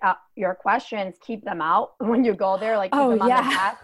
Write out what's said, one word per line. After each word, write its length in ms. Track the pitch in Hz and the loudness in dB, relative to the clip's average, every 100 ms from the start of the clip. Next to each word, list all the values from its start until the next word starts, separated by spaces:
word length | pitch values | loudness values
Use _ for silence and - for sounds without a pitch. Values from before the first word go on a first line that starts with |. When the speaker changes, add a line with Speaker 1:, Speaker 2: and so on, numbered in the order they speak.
Speaker 1:
up 180 | 196 180 _ - | -2 -2 _ -6
your 180 | 190 | -4
questions, 640 | 185 - 220 - 220 190 - | -2 -2 -2 -2 -8 -8 -10
keep 200 | - 220 | -12 -10
them 200 | - 170 | -8 -4
out 320 | 156 185 - | 0 2 0
<laughs> 60 | _ | _
when 220 | 220 233 | 0 2
you 120 | 240 | 2
go 240 | 196 190 190 | 2 0 0
there, 180 | 220 220 | 0 -2
like, 160 | 190 | 0
keep 80 | 269 | 2
Speaker 2:
Oh, 80 | 262 | 2
Speaker 1:
them 140 | 226 | 2
on 60 | 233 | 4
the 0 | |
Speaker 2:
yeah. 200 | 247 254 | 2 2
Speaker 1:
desk, 300 | 233 196 233 | 0 -2 -4